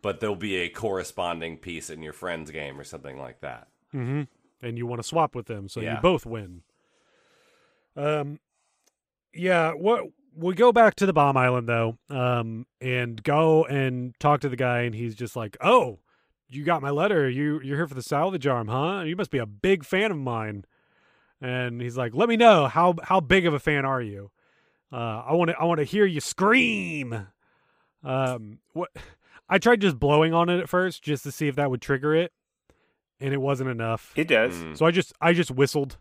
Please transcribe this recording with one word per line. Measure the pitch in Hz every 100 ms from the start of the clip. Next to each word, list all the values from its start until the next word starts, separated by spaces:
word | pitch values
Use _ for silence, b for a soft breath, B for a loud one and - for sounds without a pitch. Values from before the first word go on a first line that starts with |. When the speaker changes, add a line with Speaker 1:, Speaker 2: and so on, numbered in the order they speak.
Speaker 1:
but | 104 95
there'll | 107 98
be | 104 92
a | 87
corresponding | - 110 95 90 - 87 85 82 80
piece | 90 82 78
in | 80
your | 78
friend's | - 90 85 76
game | 78 73 69
or |
something | 71 78 69 67
like | 65 -
that. | 71 58 _ _ _
Speaker 2:
Mm-hmm. | 143 123 143 139 _ _ _
And | 120 117
you | 120
wanna | 120
swap | 113 160 151
with | 123 110
them, | 107 98
so | -
you | 104
Speaker 1:
Yeah. | 73
Speaker 2:
both | 175 165
win. | 117 113 95 87 _ _ _ _ _ _ _ _ _ _ _ _ _ -
Um, | 147 151 143 147 _ _ _ _ _ _ _ _ _
yeah, | 160 180 175 156
what, | - 190 233 185 _ _ 156
we | 170
go | 185 247
back | 233 220 -
to | 196
the |
bomb | 156 143 135
island, | 127 127 117
though, | 117 113 113 _
um, | 139 123 120 113 110 123 _
and | 127 127 120 113
go | 123 147 160 156
and | 156 139 135 123 123 -
talk | 147 147
to | 143
the | 123
guy, | 127 120
and | 120
he's | 110 117
just | 107 120 123
like, | 110 -
"Oh, | 160 247 135 98 _ _ _ _ _
you | 131
got | 147 165
my | 139
letter. | 143 196 185 135
You, | 127 147 147
you're | 131 143
here | 165
for |
the | 131
salvage | - 143 175 185 139
arm, | 123 110
huh? | 127 156 196 160
You | 180
must | 190
be | 139
a | 110
big | 104 185 196
fan | 139 190 214
of | 165
mine." | 131 113 107 104 95 _ _ _ _ _ _ _
And | 131 127 123 120
he's | 123 120
like, | 120
"Let | 120 233
me | 226
know, | 233 185 135
how, | 156 175 170
how | - 190
big | 139 190 170
of |
a | 143
fan | - 147
are | 135 131
you? | 113 101 101 _ _ _ _ _ _
Uh, | 131 117 110 120
I |
wanna, | 165 165 165
I |
wanna | 151 165
hear | 143 202 202
you | 156
scream." | - - 190 247 240 214 180 156 127 113 98 _ _ _ _ _ _ _
Um, | 143 131 131 123 107 107 _
what, | 160 175 - B B B B _
I | 190
tried | 233 240
just | 196 127
blowing | 139 147 160
on | 165 170
it | 175
at | 170
first | 180 185 -
just | - 143
to | 143
see | - 151
if | 135
that | 143
would | 127
trigger | - 139 147
it, | 156 170 _ _ _ _ _ _ _ _ _
and | 135
it | 139
wasn't | 135 135 131
enough. | 120 113 113 - -
Speaker 3:
It | 160
does. | 120 117
Speaker 1:
Mm. | 87 82 76
Speaker 2:
So | 160
I |
just, | 175 - -
I | 165
just | 170 175
whistled. | 127 139 151 139 -